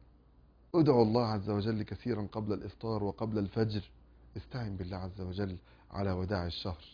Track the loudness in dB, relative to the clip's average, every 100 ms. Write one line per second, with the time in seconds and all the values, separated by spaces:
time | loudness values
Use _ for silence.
0 | -20 -20 -20 -20 -20 _ -2 4 6 8
1 | 8 6 2 0 0 0 0 -2 -4 -6
2 | -4 -4 -4 -4 -2 -4 -4 -8 -4 -2
3 | -2 -4 -2 -2 -2 0 0 0 -6 -16
4 | -20 -20 -14 -12 -10 -8 -6 -6 -6 -6
5 | -8 -8 -6 -4 -4 -4 -12 -20 -12 -4
6 | -2 0 0 0 -2 -4 -6 -8 -12